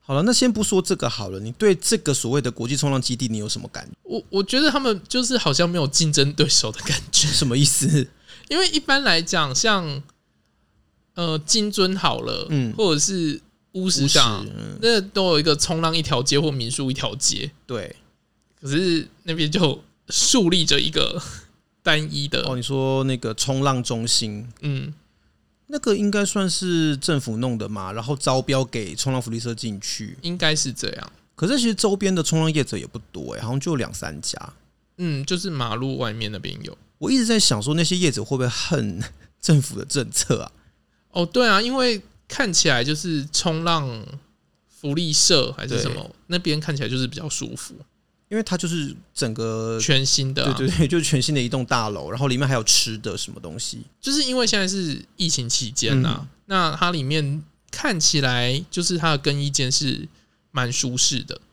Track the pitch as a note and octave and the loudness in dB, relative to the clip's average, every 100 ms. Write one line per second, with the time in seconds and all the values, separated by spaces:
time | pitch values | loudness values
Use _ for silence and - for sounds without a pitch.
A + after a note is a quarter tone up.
0 | - C#3 G3 A#3 B3+ G#3+ G#3 F#3+ F#3 F#3 | -2 2 4 4 4 2 2 2 2 0
1 | B2 A2 G2 F#2+ G#2+ B2 G#3+ F#3 - A3+ | 0 -2 -6 -6 -8 2 4 4 2 0
2 | - C3+ A#2 C#3 B2 - A#2 C#3 C#3+ C3+ | 2 0 2 0 0 -4 -4 0 2 2
3 | B2 B2 B2+ A2 G#2+ - - - - - | 0 -2 -2 -4 -4 -6 -6 -12 -16 -18
4 | - G4+ - G3 G3 B3+ D4+ C4+ C4 G3+ | -8 -8 -4 -2 2 4 4 2 0 -2
5 | - D#3 C#3+ D#3 D#3 C3+ F3 F3 C#3 - | -2 -2 0 2 2 2 2 2 2 2
6 | D#3+ D3 C#3 D3 D3 - A#2 G#2+ - C#3 | 2 4 2 4 4 4 2 -6 -2 -2
7 | - - D3+ D3+ C#3 B2 C#3+ - C#3 D3+ | 2 2 4 2 2 4 4 4 2 2
8 | B2+ _ _ - - D4+ F#4 D#4 C4+ C4+ | 0 _ _ -20 -4 0 2 0 2 2
9 | C4+ E3 E3+ F3+ D3 C3 A3+ G3+ E3 C#3 | 4 2 2 0 0 2 2 2 0 -8
10 | - _ _ _ _ _ _ _ _ _ | -10 _ _ _ _ _ _ _ _ _
11 | _ - E3+ D#3 D3+ - G#3 G#3 F#3 F#3+ | _ -6 -4 -4 0 0 0 2 0 2
12 | E3+ A#2+ A#2 F#2 - D3+ A#2+ - G#3 D3+ | 0 0 -4 -6 -2 0 0 0 0 2
13 | - F#3+ D#3+ D3+ _ _ _ F#3+ F#3 F3 | 0 0 -2 -4 _ _ _ -4 -2 2
14 | C#3 D#3 A#2+ G#2+ - - G#2 - A3+ A3+ | 4 4 4 0 -6 -10 -10 -2 2 2
15 | G3 - F#3 D#3 D#3 D3 - E3 E3 E3 | 0 0 2 4 2 2 0 0 0 0
16 | D3+ C3 C3 C#3 D#3 C#3 A#2 B2+ C3+ C3+ | 0 0 2 2 2 -2 -4 -4 -4 -2
17 | A#2+ G#2+ - - D3+ - - A#2+ E2+ - | -4 -2 -2 -2 -6 -12 -10 -10 -8 -14
18 | _ _ _ _ _ _ C#3 D3 F#3 E3 | _ _ _ _ _ _ -4 -2 0 0
19 | - _ E3+ E3 D3+ D3+ D#3+ - - _ | -4 _ -8 -2 0 2 2 0 -10 _
20 | _ - - C4 F3 F3+ D#3 C#3+ C#3 D#3+ | _ 0 4 4 4 4 4 2 2 0
21 | - - - - - _ _ _ - D#3 | -2 -2 -10 -14 -18 _ _ _ 0 0
22 | D#3 D3 C#3+ B2+ B2 B2+ A#2+ C3+ C3+ C3+ | 0 -6 -4 -4 -2 -4 -2 0 0 2
23 | C3+ C3 A2+ A2 - C3+ C#3 B2+ B2 A#2 | 0 -2 -4 -4 -2 0 0 0 -2 -4
24 | A#2 - A2+ G#2 A#2 - D3 C3+ C#3 D3+ | 0 0 0 -6 -12 -10 -6 -6 -8 -14
25 | _ _ _ _ _ _ _ D4 - G3+ | _ _ _ _ _ _ _ -4 0 2
26 | G#3 G3+ G3+ G#3 F#3+ - F#3 E3+ D#3 C#3 | 2 2 0 0 0 0 0 2 2 0
27 | C#3 D3+ C3 A2 B2+ A#2 G2+ G#2 F#2 G#2+ | 0 0 0 -2 -2 -2 -4 -6 -6 -8
28 | A2 C#3+ - C3 B2+ C3+ B2+ A#2+ G2+ D2 | -4 -2 2 0 2 0 0 -4 -6 -4
29 | - C3 A#2+ A2+ A#2+ A2+ A#2+ G2+ - - | -2 -2 -2 -6 -6 -6 -6 -6 -8 -8
30 | G#2 - E3+ F3 D#3+ D#3 C#3 A#2 - - | -8 -10 -8 -2 0 2 -2 -4 -6 -8
31 | - _ _ - E3 C#4 A#3 G#3 A3 G3 | -12 _ _ -4 0 2 2 2 2 2
32 | G3 F#3 D#3 D#3+ D#3+ D#3 C3 G#2 - A#2 | 2 2 2 2 2 2 0 -4 -8 -12
33 | - - C2 G#1 A2 C3 D3+ D3+ G#2 - | -14 -12 -10 -6 -4 -2 -2 -2 -2 -6
34 | F2+ D2+ - - - - _ _ _ - | -10 -8 -8 -8 -10 -18 _ _ _ -8
35 | F3 C#3+ C#3 F3+ F#3+ D3+ A#2+ A2 C3+ C3+ | -4 -4 -2 -4 -4 -4 -4 -2 -4 -2
36 | A#2+ G#2+ G#2+ G2+ D2 - - - _ _ | -4 -4 -6 -6 -10 -10 -12 -16 _ _
37 | G3 C4 A3+ A3+ G#3 G#2+ G#2+ D#3 E3+ F3+ | 2 2 4 4 4 2 2 0 2 2
38 | F3 G#2 G2+ C3+ B2 - - D3+ G#2+ F2 | 0 0 -4 0 0 -2 -2 -2 -2 -6
39 | - - - _ - D3+ C3 - - C#3+ | -10 -12 -20 _ 4 4 4 -6 -4 -4
40 | A2+ - - A2+ - _ _ _ _ _ | -2 -2 0 -2 -2 _ _ _ _ _
41 | _ - F3 B3 A#3+ G3 A#3 C4 B3 G#3+ | _ -4 0 2 4 4 2 0 0 0
42 | - _ _ - B3+ E3 E3 B2+ B2 D3+ | -6 _ _ -4 0 2 4 4 2 -2
43 | F3 D#3 C#3+ - F3+ D#3+ E3 E3 C3+ A2+ | -2 -4 -2 -2 0 0 0 0 -2 -8
44 | - C#3 _ _ _ _ _ _ D3 C#3+ | -12 -16 _ _ _ _ _ _ -2 -2
45 | F3 D3+ - E3 A#2+ - B2 A#2 G#2+ - | 0 2 4 4 2 -4 -4 -2 -2 -6
46 | - - _ F3 F3+ D3+ D3+ C#3+ A#2 B2+ | -10 -18 _ -4 0 -2 -2 -4 -2 -2
47 | B2+ - D#3+ - A#2+ - - - - _ | -2 -4 -6 -6 -6 -10 -14 -16 -20 _
48 | _ _ _ G#3+ A3 F3+ F3 E3+ C#3 - | _ _ _ -4 -2 -2 -2 -2 -4 -8
49 | - - B2+ A2 A2+ A2+ A2+ A2+ A2 C3+ | -14 -4 -4 -2 -4 -2 -2 -2 4 4
50 | C3+ - C3+ C3+ B2+ B2+ C3 F3 D#3 E3+ | 4 0 0 0 0 2 0 2 2 2
51 | D3+ D3 B2 D3 A#2+ C3+ A#2+ B2+ A2 G2+ | 2 2 2 2 0 -2 0 0 0 -4
52 | D2 A2+ C#3 B2+ C#3 C3 G#2+ - - A2 | -6 -2 0 2 2 0 4 2 2 -4
53 | G#2+ F#2+ - - E2+ E2+ - A#2 A#2 _ | -6 -6 -8 -10 -12 -10 -10 -10 -16 _
54 | - C#4+ C4+ B3+ A#3 G#3+ F#3 G3 F3 C#3 | -2 0 0 0 2 2 0 -2 -4 -6
55 | - _ E3+ - A#2+ - A#2 C3 A2+ C3+ | -10 _ -2 0 0 -2 -2 -2 2 4
56 | B2 A2 D3 _ - F#3+ E3 D#3 F3+ F3 | 2 0 -6 _ -2 0 0 0 -2 0
57 | C3+ D#3 D3 D3 D3+ _ _ - - F#3+ | -2 0 0 -4 -8 _ _ -4 -2 2
58 | - D#3 C3+ B2 A#2+ C3+ F3+ - F3 F3 | 2 2 2 2 2 0 -4 -4 -2 0
59 | C3+ C#3+ C#3 C#3+ C#3+ C#3 C3 C3+ C#3 B2 | 2 2 0 0 0 0 0 0 0 -4
60 | - _ _ _ _ B2+ B2 B2+ C3 B2 | -8 _ _ _ _ -4 -2 -2 -2 2
61 | - C#3 - - _ | 0 0 -6 -12 _